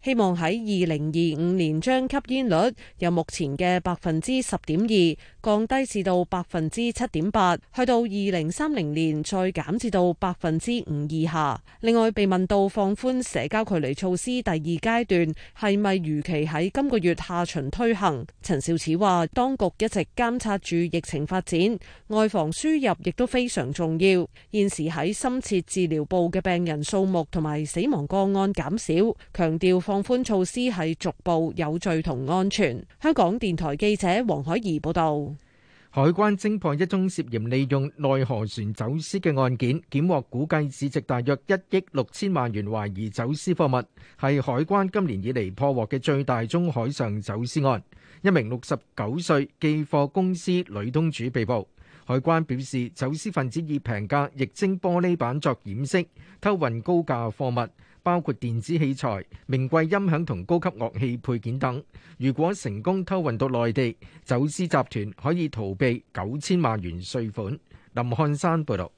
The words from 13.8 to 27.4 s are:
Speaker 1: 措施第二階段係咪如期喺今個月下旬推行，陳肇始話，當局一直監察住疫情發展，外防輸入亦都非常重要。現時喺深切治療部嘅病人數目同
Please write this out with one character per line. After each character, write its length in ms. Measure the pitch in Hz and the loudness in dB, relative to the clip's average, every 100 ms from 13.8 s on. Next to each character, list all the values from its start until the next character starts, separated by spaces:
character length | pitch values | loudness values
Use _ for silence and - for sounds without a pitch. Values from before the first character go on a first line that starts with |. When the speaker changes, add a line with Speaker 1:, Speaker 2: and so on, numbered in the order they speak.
| 135 139 | 0 -2
Speaker 1:
措 200 | 190 180 | -2 -2
施 260 | - 247 | -2 -2
第 80 | 220 | 0
二 80 | 160 | -2
階 480 | 156 170 - 233 240 | 0 -2 0 0 2
段 280 | 180 165 156 - - | 2 2 -2 -10 -4
係 200 | 214 202 | 0 2
咪 180 | 208 190 | 2 2
如 240 | 160 151 | 0 -2
期 240 | 147 156 151 | 0 -2 0
喺 240 | 151 180 | 0 0
今 160 | 277 277 | 0 0
個 80 | 240 | 2
月 180 | 170 165 | 2 0
下 280 | - 175 | -2 -2
旬 260 | 175 170 135 | -2 -2 -4
推 240 | - 233 | 0 0
行， 320 | 208 190 135 151 - | 2 0 0 -8 -12
陳 180 | - 156 | -2 -2
肇 180 | 147 165 | 0 -2
始 200 | - 160 | 0 2
話， 300 | 202 180 165 | 4 4 2
當 300 | - 254 269 | 0 0 2
局 80 | 190 - | -2 0
一 80 | 214 | -2
直 180 | 202 156 - | -2 -4 -2
監 240 | 240 247 | -2 0
察 180 | 220 196 | -2 -2
住 160 | - 170 | 0 0
疫 240 | 170 170 | 0 -2
情 260 | - 151 151 | -4 -6 -2
發 140 | 185 | -4
展， 360 | - 165 196 220 - - - | 0 2 2 0 -8 -20 -4
外 200 | 214 214 | 0 2
防 240 | 202 156 | 2 0
輸 380 | 170 311 311 262 | 0 0 2 2
入 60 | 165 | 0
亦 80 | - | -4
都 160 | - 247 | -2 0
非 200 | 254 247 | 0 0
常 240 | - 127 | -2 -4
重 260 | 147 165 160 | -2 -2 2
要。 280 | 190 185 165 - - | 4 4 0 -8 -6
現 180 | 214 202 | 0 0
時 140 | - | 0
喺 300 | 156 160 156 | -4 -2 -2
深 260 | 208 254 254 | -2 -2 -2
切 200 | - 190 | 0 -2
治 180 | 165 - | 0 -2
療 240 | 175 156 151 | 0 0 0
部 260 | 185 170 | 0 2
嘅 100 | 185 | 0
病 240 | 185 175 175 | 0 0 0
人 180 | 151 | -2
數 220 | 147 196 190 | -2 0 2
目 220 | 180 156 | 2 0
同 140 | 180 | -2